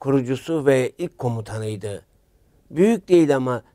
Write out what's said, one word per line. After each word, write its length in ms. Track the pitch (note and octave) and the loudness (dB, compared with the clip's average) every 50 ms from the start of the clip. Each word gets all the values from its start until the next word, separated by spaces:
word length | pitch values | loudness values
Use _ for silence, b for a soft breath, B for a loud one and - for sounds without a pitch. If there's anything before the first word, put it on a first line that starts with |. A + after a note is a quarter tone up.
kurucusu 680 | - C#3 C#3 C3+ B2 B2 C3+ A#2+ - E3 E3 D#3 C3 | -4 0 0 0 0 -2 -6 -6 -4 -4 -4 0 2
ve 260 | C#3+ C3+ C3 B2+ - - - | 2 2 2 0 -2 -6 -8
ilk 200 | F3 D#3+ _ - | -10 -10 _ -6
komutanıydı. 840 | C3 A#2+ A#2 A2+ G#2 - A2 A2 A2 G#2+ G#2+ F#2 G#2+ G#2 G2 D#2+ - _ _ _ _ _ _ _ _ _ _ _ _ - | -6 -4 -4 -4 -8 -8 -8 -8 -8 -8 -8 -8 -8 -10 -10 -12 -16 _ _ _ _ _ _ _ _ _ _ _ _ -6
Büyük 380 | C3 D#3 G3 A3+ A#3 G3 - - | 0 2 2 2 2 0 0 4
değil 280 | F3+ E3+ D#3+ C#3+ C#3 | 4 4 6 4 2
ama 260 | C3 B2+ B2+ B2 A2 - b | 0 0 -2 -4 -4 -8 b